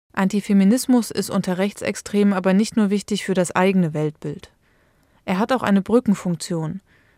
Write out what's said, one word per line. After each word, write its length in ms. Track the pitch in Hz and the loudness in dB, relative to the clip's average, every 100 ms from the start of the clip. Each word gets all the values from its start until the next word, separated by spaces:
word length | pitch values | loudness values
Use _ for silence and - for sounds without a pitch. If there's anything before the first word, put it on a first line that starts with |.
| _ | _
Antifeminismus 960 | - 190 208 - 196 196 254 - 247 208 | -2 0 -2 0 4 4 4 2 2 2
ist 180 | - 190 | -6 -4
unter 260 | 196 185 180 | -4 -2 -2
Rechtsextremen 800 | 202 - - 202 - 202 202 | -4 -4 -6 -8 -4 0 2
aber 180 | 190 190 | 2 2
nicht 240 | 190 220 233 | 2 2 0
nur 140 | 202 | 0
wichtig 340 | 202 - 202 | 0 -2 -6
für 100 | - | -2
das 180 | 185 175 | -2 0
eigene 420 | - 185 190 165 | 2 2 2 0
Weltbild. 560 | 151 151 - 147 143 - _ _ _ _ _ _ _ | 0 -4 -4 -10 -12 -16 _ _ _ _ _ _ _
Er 140 | - 185 | -4 -2
hat 140 | 233 | 0
auch 100 | 254 | 0
eine 200 | - 196 | 2 0
Brückenfunktion, 960 | 185 233 233 190 180 170 - 165 160 190 - _ _ | 2 2 2 0 -2 -6 -4 -6 -6 -8 -16 _ _